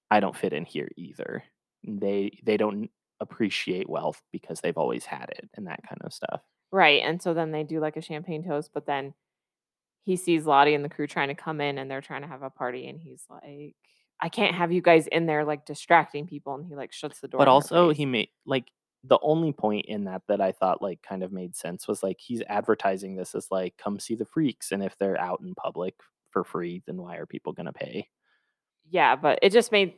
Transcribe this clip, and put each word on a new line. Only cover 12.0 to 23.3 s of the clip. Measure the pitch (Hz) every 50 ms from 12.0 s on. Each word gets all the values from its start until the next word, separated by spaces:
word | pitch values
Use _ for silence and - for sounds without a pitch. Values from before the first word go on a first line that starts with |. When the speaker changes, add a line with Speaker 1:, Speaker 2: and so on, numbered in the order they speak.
Speaker 2:
trying | 139 - 151 135 143
to | 170
have | 139 131 139
a | 135
party, | - - 135 123 123 127 131
and | 131 135 156
he's | 165 - - - - -
like, | - - - 143 143 143 147 147 - _ _ _ _ _ _ _ _ -
"I | - 170
can't | - - 226 - 175
have | 180 175 170
you | 175 180
guys | 170 175 170 165 156
in | - - 170 170
there, | 165 151 151 151
like, | 147 151 147 -
distracting | - 147 - - - 175 165 - - - 143 151
people," | 180 - 147 - 139 135
and | 139 156
he, | 180 147
like, | 143 127 - -
shuts | - - 143 - -
the | - 127
door | - 131
Speaker 1:
But | 139
Speaker 2:
in | 135 131
her | 143 143
Speaker 1:
also, | - 165 170 175 170
Speaker 2:
face. | 151
Speaker 1:
he | 143 147
made, | 135 127 113 - - _ _ _
like, | - 135 131 120 _ _ _ _ _ _ _ -
the | 131 135 -
only | - 151 156 165 165 156
point | 139 - - 107 104 104 -
in | - 107 104 101
that | 95 92 95 -
that | - 101 98
I | 98 95
thought, | 95 - 95 92 - -
like, | - 98 85 -
kind | - - 98 92 92
of | 92
made | 98 92 90 90 -
sense | - - 87 87 90 -
was, | - 104 - -
like, | 95 92 -
he's | - - 120 113 -
advertising | - 104 104 101 - 110 - - 98 95 92 101 95 95
this | 92 90 -